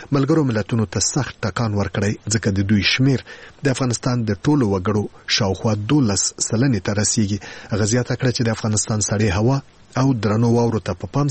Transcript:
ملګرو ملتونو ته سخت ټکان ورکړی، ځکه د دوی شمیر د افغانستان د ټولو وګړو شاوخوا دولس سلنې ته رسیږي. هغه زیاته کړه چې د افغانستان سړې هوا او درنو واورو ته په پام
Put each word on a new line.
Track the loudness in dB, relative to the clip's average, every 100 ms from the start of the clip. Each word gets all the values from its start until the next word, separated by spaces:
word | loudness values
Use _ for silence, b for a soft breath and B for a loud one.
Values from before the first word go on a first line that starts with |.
| B 0
ملګرو | 2 2 2
ملتونو | 0 -2 -2 0 -2
ته | -2
سخت | -2 -4 -4 -4
ټکان | -2 -2 0
ورکړی، | -2 -2 -2 -2 -4
ځکه | -2 0 0
د | 2
دوی | 2 2
شمیر | 2 2 0 B B B -6
د | -2
افغانستان | 0 -2 -2 -2 -2 -2
د | -2
ټولو | 2 2 2
وګړو | 0 0 -2 -2 B -6 -2
شاوخوا | 0 0 -2 -2 0
دولس | 2 2 0 -2 -4 -2
سلنې | 0 2 0
ته | 0 0
رسیږي. | 0 0 0 -2 B B B
هغه | -2 2
زیاته | 0 0
کړه | -2 0 0
چې |
د | -2 -2
افغانستان | -2 -2 0 -2
سړې | -2 0 0 2
هوا | 2 0 -2 -16 -8 0
او | 2
درنو | 2 0 2 2 4
واورو | 2 0 -4
ته | -6
په | -4 -2
پام | 0